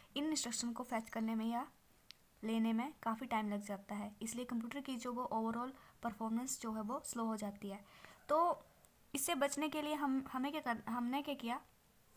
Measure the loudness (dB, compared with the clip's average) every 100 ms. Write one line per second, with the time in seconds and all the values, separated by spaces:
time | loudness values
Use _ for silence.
0 | -8 -2 0 0 0 -2 -2 -2 -2 -2
1 | -2 -2 0 2 2 0 -2 -8 -20 -20
2 | -20 -20 -20 -8 0 4 4 4 0 -2
3 | -2 -2 0 0 2 -2 -2 -6 -4 -4
4 | -4 -6 -6 -4 -2 -2 -2 -4 -4 -4
5 | -2 -2 0 2 2 0 -2 -6 -18 -6
6 | -6 -2 0 0 0 -2 -2 -2 -2 -2
7 | -2 0 0 0 -2 -4 -6 -8 -12 -18
8 | -20 -18 4 6 6 4 -4 -20 -20 -20
9 | -8 -2 0 4 4 2 0 0 0 2
10 | 2 2 0 -2 0 0 0 -2 0 0
11 | 2 0 0 -2 -2 -4 -6 -20 -20 -20
12 | -20